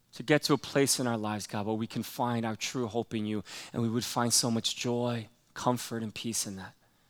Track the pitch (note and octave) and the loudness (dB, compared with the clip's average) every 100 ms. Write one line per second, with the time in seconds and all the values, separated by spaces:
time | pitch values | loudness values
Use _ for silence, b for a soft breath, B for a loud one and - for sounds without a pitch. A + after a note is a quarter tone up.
0 | _ - A#2+ D3+ - C#3+ - C#3+ C#3 - | _ -10 4 4 6 2 4 4 4 4
1 | B2 A2+ G#2+ G#2+ - G#2+ G2+ A2 A2+ A#2+ | 2 0 0 -4 -4 -4 -2 -2 -2 -4
2 | - - A#2+ A#2 A2+ G#2+ - C3+ A2+ A#2 | -6 -2 0 2 0 -2 -4 -2 -2 -2
3 | A2 A2+ G#2+ G#2+ B B B - A#2 A#2+ | -2 -2 -2 -2 B B B -2 0 0
4 | - B2 A#2+ - B2 A2+ - - B2 A#2+ | -2 0 2 4 4 0 0 -2 -2 0
5 | A#2+ A#2 A2+ - _ - B2+ B2 - A2+ | 0 -2 -6 -16 _ -2 0 2 -2 -6
6 | A2 - A#2 G#2+ G#2 F#2+ G2+ - _ _ | -6 -6 -4 -4 -4 -8 -12 -16 _ _